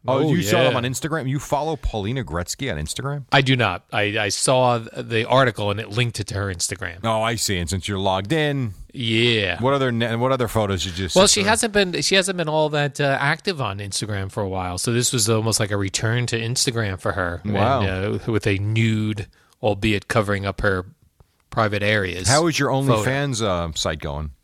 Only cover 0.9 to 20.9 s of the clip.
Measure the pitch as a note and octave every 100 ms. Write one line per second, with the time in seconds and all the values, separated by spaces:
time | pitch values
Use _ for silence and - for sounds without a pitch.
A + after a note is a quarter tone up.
0.9 | B2 D#3 D#3 C3 C#3 - C#3+ D#3 D#3 -
1.9 | A2 G2 C3 F#2+ E2 F2+ - C3+ D2+ D2+
2.9 | - C3+ C#3+ B2 C#3 C3 C3 G#2+ F2 _
3.9 | A#2+ G#2 G#2+ G2+ - - C3 B2 A#2+ A2+
4.9 | - A#2+ A2+ A2+ B2+ B2+ A2 G#2 G2+ G#2
5.9 | G#2+ A#2+ - G#2 G2+ G2+ F#2 - F#2 F2+
6.9 | E2+ A2+ A2 A2+ A2+ - F#2 E2 F#2+ -
7.9 | G2 G2 F#2+ G2+ D#3+ D3+ C#3 A#2+ F2+ -
8.9 | C3+ A#2 A2 A#2+ A2+ F#2+ F2 B2 C#3 C3
9.9 | A#2 A#2 A2+ B2+ C3 A2+ A2+ G#2 F#2+ F#2
10.9 | E2+ F#2 F#3 G3 - G3 A3+ A#3 G3+ F#3
11.9 | D#3 - G3 F#3 F3+ D#3 D#3 D3+ D3 C#3+
12.9 | C3 C#3+ C3+ C#3+ D#3+ - D#3+ A2+ G2 G2+
13.9 | - G#2 G2+ F#2+ A2 G2 F#2 F2+ F2+ -
14.9 | A#2+ B2 B2+ G#2+ A2 A2 G#2 G#2 G2+ G2
15.9 | - A2+ A#2+ A#2+ A#2 A2+ C3 - A#2 G#2
16.9 | F#2 A2 F#2+ F2+ E2+ G#2 G2 A2 C3+ G2
17.9 | F#2 G#2 G#2+ - G#2+ A2 G2 G#2 A2 A2+
18.9 | G#2+ G#2+ G#2 - _ _ _ A2+ G2 A2
19.9 | G2+ - A#2+ G2+ G2+ G2 - G#2+ F#2 F#2+